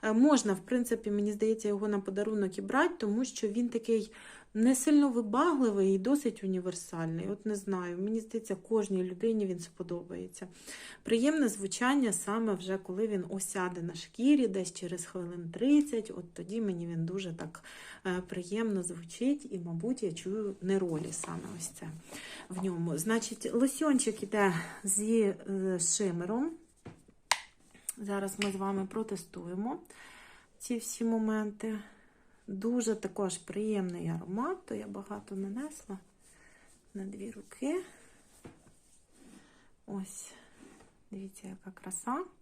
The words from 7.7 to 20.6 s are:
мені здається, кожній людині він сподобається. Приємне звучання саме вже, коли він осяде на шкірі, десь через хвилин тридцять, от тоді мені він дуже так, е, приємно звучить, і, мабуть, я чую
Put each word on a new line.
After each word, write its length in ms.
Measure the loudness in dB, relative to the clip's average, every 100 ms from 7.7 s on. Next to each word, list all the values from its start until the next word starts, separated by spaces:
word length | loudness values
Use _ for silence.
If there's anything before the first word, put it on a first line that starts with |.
| -2 -2 -4
мені 220 | -2 -2
здається, 360 | -2 -6 -4 -6
кожній 480 | 0 2 2 0
людині 420 | 0 0 2 2 0
він 140 | -2
сподобається. 880 | -6 -10 -6 -6 -6 -10 -10 -10 -14 -14 -16 -14 -14 -12
Приємне 460 | 2 4 6 6 2
звучання 640 | 2 -4 0 2 4 4
саме 400 | 2 0 0 2
вже, 240 | 0 -2 -4
коли 300 | -4 -2 0
він 180 | 0 -2
осяде 520 | -4 -4 -2 -2 -2
на 140 | -6 -6
шкірі, 520 | -12 2 6 8 6
десь 260 | 2 -4
через 320 | -6 -6 -6 -6
хвилин 460 | -6 -6 -6 -8
тридцять, 580 | 0 6 6 6 0 -4 -10
от 160 | -12
тоді 280 | -12 -6 -2
мені 260 | -2 -2 -2
він 180 | -2 -2
дуже 280 | -2 -4
так, 300 | -6 -10 -12 -18 -18 -18 -8 -2
е, 180 | -2 -2
приємно 560 | -6 -4 0 0 0
звучить, 640 | -2 -8 -12 -2 0 0 -2
і, 80 | -8
мабуть, 440 | -4 -4 -2 0
я 80 | -2
чую 440 | -4 -4 -2 -4 -4